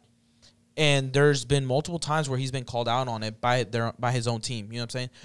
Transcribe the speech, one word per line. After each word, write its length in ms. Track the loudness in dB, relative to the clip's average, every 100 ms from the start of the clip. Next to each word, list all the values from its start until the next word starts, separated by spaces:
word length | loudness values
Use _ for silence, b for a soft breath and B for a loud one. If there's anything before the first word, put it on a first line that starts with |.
| _ _ b b b b _ 0
And 380 | 4 4 2
there's 320 | 4 4 4 2
been 200 | 0 2
multiple 320 | 0 -2 -4
times 300 | -2 0 0
where 80 | -2
he's 140 | -4
been 140 | -6 -4
called 240 | -2 0
out 180 | 0 0
on 160 | -4
it 160 | -6 -2
by 240 | 2 2
their, 300 | 2 0 -2 -2
by 140 | -2
his 160 | 0 0
own 140 | -2
team. 260 | -4 -6 -6
You 80 | -8
know 40 |
what 120 | -6 -6
I'm 40 |
saying? 100 | -8 B